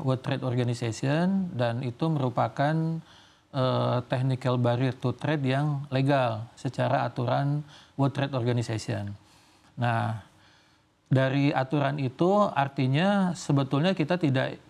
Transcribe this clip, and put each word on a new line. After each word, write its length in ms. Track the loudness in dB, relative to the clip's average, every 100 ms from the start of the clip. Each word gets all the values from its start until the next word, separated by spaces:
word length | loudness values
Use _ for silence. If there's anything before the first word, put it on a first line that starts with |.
World 240 | 0 -2
Trade 160 | -2 -4
Organization 1120 | -2 0 0 -2 -4 -4 -2 0 2 0 -2
dan 320 | -2 -2 -2
itu 240 | -4 -2 -2
merupakan, 880 | 0 0 0 -2 0 0 0 -2 -4 -8 -20 -20 _ _
eh, 460 | -2 0 2 0 0 0
technical 480 | -2 0 0 0 2
barrier 400 | 2 2 0 0
to 160 | -4
trade 320 | -2 -2 0
yang 400 | 0 0 0 -2 -4
legal 560 | 0 2 2 2 -2 -8 -10
secara 480 | -8 -2 0 0
aturan 560 | -2 -2 -2 0 0 -2 -4 -14 -12 -2
World 160 | 0 0
Trade 160 | -2
Organization. 800 | -2 0 0 -2 -4 -4 -6 -6 -10 -18 -20 _ _ _ -4
Nah, 460 | -2 0 -2 -6 -10 _ -20 _ _ _ _ _ _
dari 480 | 2 2 2 2
aturan 480 | 2 0 0 0 -2
itu 480 | -4 0 2 4 2
artinya 800 | 0 -2 0 0 2 2 2 2 -2
sebetulnya 560 | 0 2 2 2 2
kita 240 | 0 0 0
tidak, 400 | 2 2 0 -6 -4